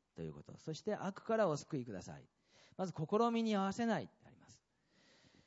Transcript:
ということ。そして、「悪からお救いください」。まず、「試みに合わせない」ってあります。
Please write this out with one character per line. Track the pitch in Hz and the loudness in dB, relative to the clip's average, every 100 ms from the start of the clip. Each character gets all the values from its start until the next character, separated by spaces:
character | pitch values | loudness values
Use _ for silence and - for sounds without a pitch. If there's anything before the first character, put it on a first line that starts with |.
| _ - | _ -8
と | |
い | 80 | -8
う | |
こ | 73 | -8
と。 | - - | -14 -12
そ | - | -8
し | 156 | -6
て、 | 214 202 | -2 -2
「悪 | 190 190 | -2 -4
か | - 226 | 0 4
ら | 196 | 4
お | 143 | 2
救 | - 147 | -2 -4
い | 120 | -4
く | |
だ | 92 | -8
さ | - 71 | -10 -14
い」。 | - _ _ - - - | -16 _ _ -20 -12 -6
ま | 185 | -4
ず、 | 156 | -2
「試 | 156 214 233 | 2 4 4
み | 233 | 4
に | 226 202 | 2 2
合 | |
わ | 196 | 2
せ | 196 233 | 2 2
な | 180 | 0
い」 | 98 | -2
っ | |
て | _ - | _ -20
あ | |
り | - | -20
ま | - | -20
す。 | - _ _ _ _ - - - - | -20 _ _ _ _ -20 -20 -20 -20